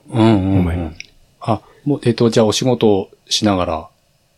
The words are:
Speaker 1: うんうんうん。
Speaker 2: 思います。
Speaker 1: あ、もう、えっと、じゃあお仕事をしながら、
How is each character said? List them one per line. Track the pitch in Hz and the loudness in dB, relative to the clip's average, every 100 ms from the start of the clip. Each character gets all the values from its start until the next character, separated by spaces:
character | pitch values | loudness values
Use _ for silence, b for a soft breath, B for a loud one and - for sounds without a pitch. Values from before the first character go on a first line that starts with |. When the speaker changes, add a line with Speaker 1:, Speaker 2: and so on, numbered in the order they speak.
| - | -6
Speaker 1:
う | 123 | 2
ん | 113 | 4
う | |
ん | 104 95 | 4 2
う | 95 | 0
ん。 | |
Speaker 2:
思 | 85 | 0
い | 87 | -4
ま | 80 | -8
す。 | - - _ _ _ | -12 -20 _ _ _
Speaker 1:
あ、 | - - b b | -6 -6 b b
も | 143 139 | -6 -2
う、 | |
え | 120 | -2
っ | |
と、 | 113 117 | 0 2
じ | 117 | 2
ゃ | |
あ | 107 | 2
お | |
仕 | 101 | 0
事 | 127 120 113 | -2 0 2
を | 98 - _ - | 0 -2 _ -8
し | - | -2
な | 104 95 | 0 0
が | |
ら、 | 87 80 82 _ _ _ _ | -2 -6 -10 _ _ _ _